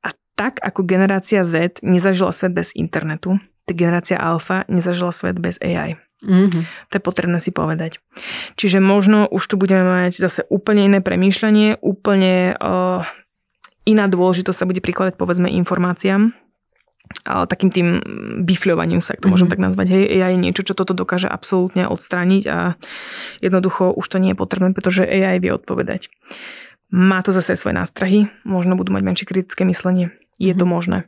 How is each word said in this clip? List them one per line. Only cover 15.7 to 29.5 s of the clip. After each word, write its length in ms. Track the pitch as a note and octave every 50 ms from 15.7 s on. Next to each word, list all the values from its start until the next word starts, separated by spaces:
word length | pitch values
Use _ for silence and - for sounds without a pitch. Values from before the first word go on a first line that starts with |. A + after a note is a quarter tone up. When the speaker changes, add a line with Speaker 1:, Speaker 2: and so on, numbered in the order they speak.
| F#3 F3 F3 F3+ F3+ - - G3 F#3+ G3 G#3+ A#3 A#3+ _ _ _ _ _ _ _ _ _ _ _ _ _ _ - - -
Speaker 1:
a 240 | _ - - F#2 F2+
takým 260 | - F3+ - - F#3+
tým 160 | - F#3 F3 F3 F3 - - - - - - A1 A1+ -
bifľovaním 580 | F3+ E3+ F#3 F3 - F#3+ E3+ E3 E3+ E3+ F3 F3+
sa, 160 | E3+ - -
ak 80 | - -
to 80 | F#3+
môžem 160 | F#3 F3+ F3+
Speaker 2:
Mhm. 60 | F3 F3+
Speaker 1:
tak 80 | F#3+
nazvať. 260 | F#3 F#3+ F#3 G3 F#3+ F3+
Hej, 140 | F#3 F#3+ G3 G#3 -
A 100 | F#3+ F#3
I 80 | F#3 F#3
je 80 | F#3 F3+
niečo, 180 | F3+ F#3 -
čo 120 | F#3+ - G3
toto 180 | - F#3+ -
dokáže 340 | F#3 F3+ F#3 - F#3 F3+ F#3
absolútne 600 | - - - - - - F#3 F3+ F#3 - F#3 F#3
odstrániť 580 | - - - - - - F3 F3 F3+ F#3+ G3 G3
a 280 | - D3+ E3+ F3 F3+ E3+ _ - - - - - - - - - - - -
jednoducho 560 | - F#3 F3+ F#3 F3+ F#3+ - - F#3+ F#3 -
už 100 | - F#3+
to 120 | - -
nie 160 | F#3+ F#3 F#3 F#3+
je 40 |
potrebné, 360 | - F#3 F3+ - F#3+ F#3 F#3 F#3+
pretože 300 | F#3+ - F#3+ F3+ F#3+ F#3
A 120 | - - G3 F#3+ F#3+
I 80 | F#3 F#3
vie 100 | F3+ F#3
odpovedať. 600 | - - _ - - - - - - F#3+ - - _ _ _ - - - - - - - - - - _ _ _
Má 320 | F#3 F3+ F#3 F#3+ F#3+ F#3
to 100 | F#3 -
zase 240 | F#3 F#3 F3+ - F3+
svoje 200 | E3 - - F2
nástrahy, 440 | - F#3 E3+ _ - G3 F#3 F#3+ G#3 G#3+ G3+ - _ _
možno 320 | - G3 F3+ F3 F3+ F#3
budú 160 | F#3 F#3 F#3
mať 120 | F#3+ F#3+ G3
menšie 200 | F#3+ F#3 F3+ -
kritické 400 | - F#3+ F#3+ F#3 -